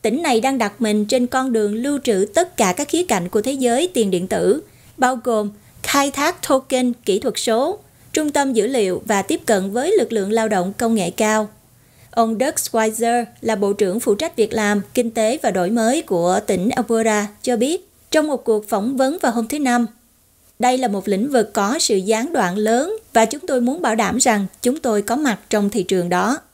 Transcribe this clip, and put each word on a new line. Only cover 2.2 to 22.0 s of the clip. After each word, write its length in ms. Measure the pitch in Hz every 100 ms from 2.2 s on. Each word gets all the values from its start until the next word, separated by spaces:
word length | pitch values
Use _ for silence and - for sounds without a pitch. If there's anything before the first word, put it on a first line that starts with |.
| 208
tất 240 | - 349 -
cả 160 | 202 180
các 120 | 285
khía 140 | 320
cạnh 260 | 359 202 175
của 120 | 220
thế 100 | 220
giới 360 | 277 247 240 359
tiền 240 | 277 208
điện 160 | 180 185
tử, 340 | 196 175 269 - - - -
bao 220 | 254 262
gồm 280 | 247 220 208 208 - -
khai 280 | - 285 277
thác 360 | 269 294 359 -
token 460 | 269 262 254 254
kỹ 260 | 240 - 202
thuật 140 | 262 -
số, 420 | - 220 294 415 - _ -
trung 180 | - 302
tâm 220 | 285 277
dữ 140 | 233 208
liệu 340 | 269 190 180 -
và 160 | 202
tiếp 200 | 190 349 -
cận 260 | 202 190
với 240 | 214 302 415
lực 160 | 240
lượng 180 | 220 196
lao 160 | 226 220
động 260 | 202 180 202
công 180 | 233 226
nghệ 160 | 175
cao. 380 | - 214 214 214 - _ _ _ _ -
Ông 260 | - 226 220
Doug 160 | 269 320
Schweitzer 680 | - 226 220 220 233 240 233 -
là 140 | 226 214
Bộ 180 | 196
trưởng 260 | 208 196 202
phụ 160 | - 202
trách 200 | 320 285
việc 180 | 214
làm, 280 | 220 208 208 196
kinh 180 | - 233
tế 260 | 226 214 294
và 100 | 247
đổi 180 | 185 180
mới 320 | 233 226 294
của 380 | 330 180 170 190 -
tỉnh 220 | 190 196
Alberta 580 | - 233 226 226 214 208 -
cho 160 | - 240
biết 320 | 254 370 - _ _
trong 160 | 311 302
một 160 | 269
cuộc 260 | - 220 214
phỏng 280 | 214 214 262
vấn 200 | 262 349
vào 100 | 294
hôm 160 | 233 226
thứ 120 | 302
Năm, 260 | 269 240 233 - _ _ _ _ _ _
"Đây 180 | 247 254
là 100 | 247
một 200 | 196 202
lĩnh 220 | 190 262
vực 240 | 262 208
có 260 | - 202 294
sự 160 | -
gián 380 | 202